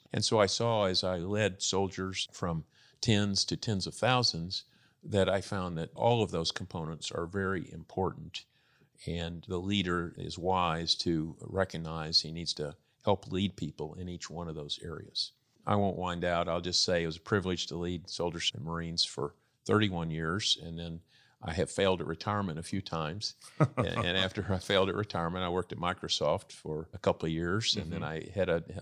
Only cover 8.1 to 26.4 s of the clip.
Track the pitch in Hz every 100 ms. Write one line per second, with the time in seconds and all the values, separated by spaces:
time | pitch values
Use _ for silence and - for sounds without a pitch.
8.1 | - 78 - - _ _ _ _ _ -
9.1 | 85 85 85 87 90 95 101 90 87 85
10.1 | - 85 - 92 92 87 80 85 - -
11.1 | 82 80 - 80 95 92 87 80 80 78
12.1 | 82 78 82 82 - 73 - _ _ -
13.1 | 98 - 95 98 - 78 - 76 90 90
14.1 | 87 - 80 85 78 73 - 85 80 -
15.1 | - - _ _ _ - 104 98 90 90
16.1 | 87 90 85 85 85 87 87 - 87 82
17.1 | 80 - 104 90 90 - 85 87 87 92
18.1 | - 87 82 - - 78 82 82 85 -
19.1 | - 73 - _ _ - 104 104 87 82
20.1 | 80 80 95 - - 85 82 85 82 _
21.1 | _ _ - - 85 73 - 98 90 78
22.1 | 82 107 104 98 80 - 98 - 82 78
23.1 | 98 - - - - 139 - 90 85 87
24.1 | 92 95 - 90 92 - 98 95 98 107
25.1 | 85 85 90 90 90 87 80 87 92 82
26.1 | - 76 90